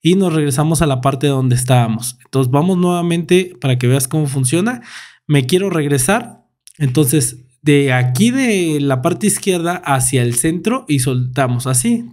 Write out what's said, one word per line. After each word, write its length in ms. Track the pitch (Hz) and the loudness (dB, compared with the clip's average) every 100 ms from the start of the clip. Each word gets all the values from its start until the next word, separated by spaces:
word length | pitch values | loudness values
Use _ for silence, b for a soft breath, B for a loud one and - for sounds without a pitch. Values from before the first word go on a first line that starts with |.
y 140 | 160 190 | 2 2
nos 180 | 185 | 2
regresamos 480 | 160 147 131 156 160 | 0 0 0 0 2
a 60 | 156 | 0
la 120 | 131 | 0
parte 280 | 135 135 147 | -2 0 0
donde 280 | 135 131 123 | 0 0 0
estábamos. 640 | 127 127 117 110 - - _ | 2 2 2 -2 -6 -14 _
Entonces 260 | 135 127 | -2 0
vamos 260 | 139 180 180 | 2 2 2
nuevamente 760 | 180 175 170 170 170 180 180 - | 0 0 0 -2 2 0 0 -6
para 180 | 135 123 | -2 0
que 80 | 123 | 2
veas 220 | 131 127 | 0 0
cómo 180 | 156 147 | -2 -2
funciona. 540 | 135 131 165 214 247 B B B B - | -2 0 0 0 -4 B B B B 0
Me 200 | 143 127 | 0 2
quiero 240 | 180 202 | 0 0
regresar, 760 | 165 143 143 131 214 233 - _ _ - - | -2 0 0 0 -2 -4 -18 _ _ -20 -4
entonces 680 | 143 123 139 156 127 - _ _ | 0 2 2 2 -2 -8 _ _
de 320 | 147 143 139 | 2 2 4
aquí 360 | 127 123 123 226 | 2 0 2 2
de 500 | 262 254 202 170 151 | 2 0 0 0 0
la 200 | 139 127 | 0 0
parte 240 | 151 180 208 | -2 0 -2
izquierda 520 | 202 - 180 165 180 - | 0 -2 -2 -2 -6 -2
hacia 360 | 135 127 135 | -2 0 0
el 140 | 120 120 | 0 0
centro 480 | 160 175 - - - | -2 -2 -2 -4 -2
y 100 | 143 | -2
soltamos 640 | 127 127 127 135 131 123 127 | 0 -2 -2 -2 0 -2 -2
así. 440 | 127 233 233 - | -2 0 -2 -4